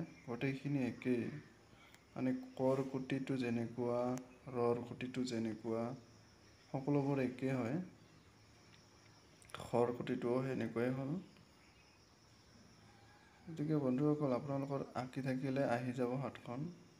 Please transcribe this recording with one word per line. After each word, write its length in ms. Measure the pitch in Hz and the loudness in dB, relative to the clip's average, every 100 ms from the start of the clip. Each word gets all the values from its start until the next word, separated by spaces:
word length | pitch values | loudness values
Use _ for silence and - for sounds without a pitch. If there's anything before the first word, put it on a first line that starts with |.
| 165 - | -4 -8
গোটেইখিনি 600 | - 117 139 135 143 143 | -6 -2 0 0 0 2
একেই। 400 | 120 110 127 123 110 - - - - - - - - | 2 0 2 2 0 -6 -12 -20 -20 -20 -20 -20 -12
মানে 260 | - 127 127 - | -2 0 0 -4
কৰ 300 | - 131 135 | 0 2 2
কুটিটো 520 | 131 131 - 135 131 131 | 0 -4 -2 -2 0 0
যেনেকুৱা, 680 | 123 117 117 123 120 120 123 127 - - - | 0 0 -2 -2 0 2 0 -2 -6 -14 -6
ৰৰ 320 | 127 120 120 | 0 2 2
কুটিটো 420 | - 117 127 127 | -2 -8 -6 -4
যেনেকুৱা, 580 | 123 113 113 110 117 113 117 131 - - - - - - | -2 0 -2 -2 -2 0 -2 -6 -14 -20 -20 -20 -20 -20
সকলোবোৰ 600 | - 139 131 143 139 139 | -8 -4 2 4 4 2
একেই 280 | 127 - 131 | 2 0 0
হয়। 260 | 131 113 160 180 - - - - - - - - - - - - - - - - | 2 0 -2 -4 -12 -20 -20 -20 -20 -20 -20 -20 -20 -20 -20 -20 -20 -20 -20 -16
খৰ 380 | - - 117 120 | -14 0 2 4
কুটিটোও 500 | 123 - 123 120 123 | 2 -2 0 2 2
সেনেকুৱাই 500 | 135 120 113 113 123 | 0 -2 -2 0 0
হ'ল। 220 | 131 135 180 - - - - - - - - - - - - - - - - - - - - - - - | 0 -2 -4 -6 -16 -20 -20 -20 -20 -20 -20 -20 -20 -20 -20 -20 -20 -20 -20 -20 -20 -20 -20 -20 -18 -8
গতিকে 320 | 160 151 151 | -2 2 4
বন্ধুসকল, 540 | 131 127 151 151 143 | 4 4 4 4 4
আপোনালোকৰ 500 | 120 143 139 139 139 - | 2 0 -2 -2 -2 -4
আঁকি 280 | - 127 135 | -6 -6 -4
থাকিলে 440 | 135 131 139 131 131 | -2 0 0 2 2
আহি 260 | 120 127 | 2 0
যাব 200 | 127 123 131 | 0 0 0
হাতখন 460 | 120 - - 123 165 - - | -4 -6 -8 -6 -6 -8 -18